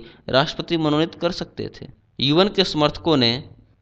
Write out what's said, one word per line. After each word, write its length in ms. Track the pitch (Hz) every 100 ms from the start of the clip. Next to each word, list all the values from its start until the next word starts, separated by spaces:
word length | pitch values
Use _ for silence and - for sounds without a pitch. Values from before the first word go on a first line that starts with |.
| - - -
राष्ट्रपति 480 | 127 143 - 165 165
मनोनीत 380 | 151 147 160
कर 180 | - 170
सकते 380 | - - - 104 -
थे। 60 | - - _ -
यूएन 280 | 127 160 190
के 160 | 190
समर्थकों 520 | 185 156 147 - 170 143
ने 160 | 117 127 - - - _